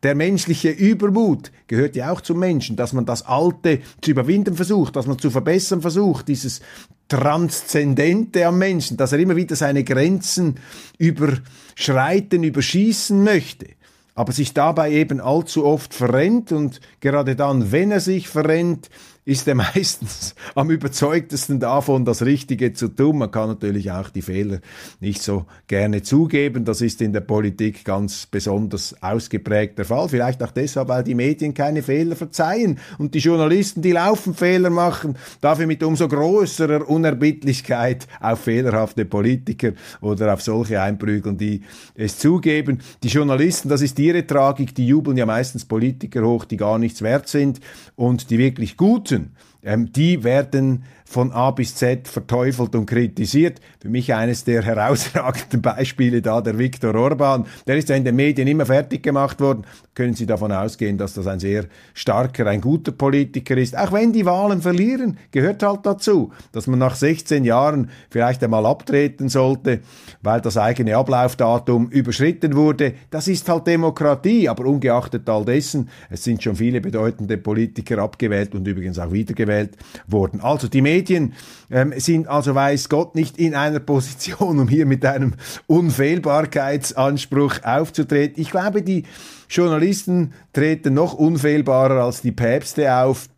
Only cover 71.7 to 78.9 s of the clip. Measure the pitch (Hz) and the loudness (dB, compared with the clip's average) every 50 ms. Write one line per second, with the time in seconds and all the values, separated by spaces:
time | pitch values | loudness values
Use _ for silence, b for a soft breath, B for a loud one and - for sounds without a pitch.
71.7 | 123 120 117 117 - 139 131 123 110 - 131 160 175 170 - 156 143 143 151 151 | 2 2 2 2 2 0 0 0 0 2 2 0 2 0 -2 0 2 4 4 4
72.7 | 151 143 151 131 127 B B B - 156 160 185 190 175 - - 170 165 160 175 | 4 2 0 -2 -2 B B B -8 -6 -2 -2 -2 -2 0 0 -2 0 2 2
73.7 | 170 165 165 160 147 - 156 147 143 131 - 190 226 233 190 135 113 110 123 131 | 2 2 2 0 0 2 2 2 2 2 2 2 4 4 4 2 0 0 0 0
74.7 | 143 143 - 127 117 120 123 - - 120 - - 110 107 104 110 120 143 147 - | 0 2 2 2 2 0 0 -2 -8 -6 -2 0 -2 0 0 2 0 0 0 -2
75.7 | - 147 120 B B B B B 90 87 - 123 117 107 - 117 101 82 113 120 | -4 -4 -4 B B B B B -12 -8 -2 -2 -2 -2 -2 -4 -2 0 0 0
76.7 | 123 123 101 190 - 110 110 117 117 - 107 98 113 98 95 107 104 110 113 110 | 0 0 -2 -2 -4 -2 -2 -2 -2 -4 -6 -4 -4 -4 -2 -2 0 0 0 -2
77.7 | - - 104 - 120 104 101 104 - _ - 110 104 101 104 101 - 101 92 101 | -4 -8 -6 -4 -2 -2 -2 -4 -4 _ -2 -2 0 -2 -2 -4 -6 -6 -6 -4
78.7 | 98 92 90 92 | -6 -6 -6 -8